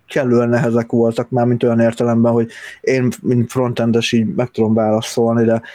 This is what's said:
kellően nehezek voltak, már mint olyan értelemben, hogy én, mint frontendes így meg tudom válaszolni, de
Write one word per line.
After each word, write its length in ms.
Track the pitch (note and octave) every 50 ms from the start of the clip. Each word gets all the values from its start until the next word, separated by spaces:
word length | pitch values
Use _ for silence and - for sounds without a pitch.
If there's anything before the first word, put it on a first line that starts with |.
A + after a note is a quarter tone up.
| _
kellően 420 | - - D#3 C#3 B2+ A#2+ A#2+ A#2+ A#2+
nehezek 420 | A#2+ A#2+ A#2 A#2 A2+ A#2 A2+ A#2
voltak, 400 | - A#2+ A#2 A#2 A2+ - B2 -
már 160 | - B2 A#2+
mint 160 | B2 B2 A#2 -
olyan 180 | B2 A#2 A2+
értelemben, 520 | A#2 A#2 A2+ - B2 A#2+ A#2 A2+ A#2 A#2 A#2
hogy 180 | A#2 A2+ A#2 - - - - - -
én, 280 | - - C3 C3 B2+ B2+ - - -
mint 280 | - B2+ A#2+ A#2 A#2
frontendes 640 | - C3 B2+ A#2+ A#2+ - A#2 A#2 A2 A#2 A2+ - -
így 220 | A#2 A2 G#2 -
meg 160 | - B2 B2
tudom 240 | - - A2+ G#2+ A2
válaszolni, 680 | A2+ A2 G#2+ G#2+ G#2+ A2 - - - A#2 A2+ A#2 A#2 A#2
de 180 | A2+ A2+ A#2 - - -